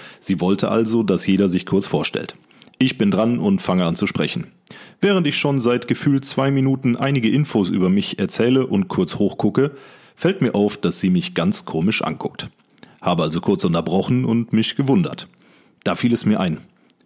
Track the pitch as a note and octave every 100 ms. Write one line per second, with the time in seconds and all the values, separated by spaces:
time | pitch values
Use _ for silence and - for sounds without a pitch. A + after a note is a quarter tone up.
0 | - - - F2+ F2+ G2 A#2 G#2+ A2 A#2
1 | G#2 F2+ - F#2+ G2 F2+ - G2 - D2+
2 | - - - - _ _ - - B2+ -
3 | G#2 F#2+ A2+ A#2+ G2 G2 - F#2 E2+ E2
4 | G2+ - D2+ F2 - - - - - -
5 | G3 F#3+ D3 - D3 C#3 A#2 A#2+ - A#2
6 | D3 C#3 C3 - C3+ C#3 C3+ C3 C3 A#2+
7 | C#3 C#3 A2 B2+ D3 A2 F2+ G2+ F2+ G2
8 | F#2+ - G2 - A#2 C3 B2+ G2+ F#2 -
9 | F#2 - G2+ - G#2+ B2+ C#3+ - - -
10 | - - E3+ G3 A#2+ G2+ G#2 - F2 -
11 | F#2 F2+ D#2+ - E2+ - - D#2+ F#2 -
12 | - - - - - - _ - - -
13 | F2 E2+ D#2+ E2+ - G2 F#2+ E2 E2 F#2
14 | - B2+ B2 A#2 A#2 A2 A2 - C3+ A#2
15 | D2+ C#2+ - _ _ _ _ _ G2+ E2+
16 | A#2+ A#2 G#2+ G#2 F#2 D#2 - _ - _